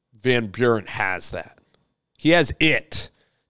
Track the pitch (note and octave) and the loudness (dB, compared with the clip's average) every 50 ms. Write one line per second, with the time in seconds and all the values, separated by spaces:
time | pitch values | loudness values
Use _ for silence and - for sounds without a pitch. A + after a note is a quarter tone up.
0 | _ _ _ A2+ - B2+ B2+ A#2+ A#2 G#2 F2+ - B2 A#2+ A#2 A2 F#2 - - - | _ _ _ -6 0 0 0 0 0 -4 -4 0 2 2 2 0 -2 -6 -6 -4
1 | G#2+ F#2+ F#2 F2 - - - F2+ D#2+ - _ _ _ _ _ _ _ _ _ _ | -2 -2 -4 -4 -8 -10 -10 -10 -12 -12 _ _ _ _ _ _ _ _ _ _
2 | _ _ _ _ - D3+ E3 F3 D#3 - - - D#3+ D#3+ C#3+ A2 - - - - | _ _ _ _ 2 4 4 4 4 2 0 0 2 2 2 0 -2 -6 -8 -8
3 | - - _ _ _ _ _ _ _ _ | -8 -10 _ _ _ _ _ _ _ _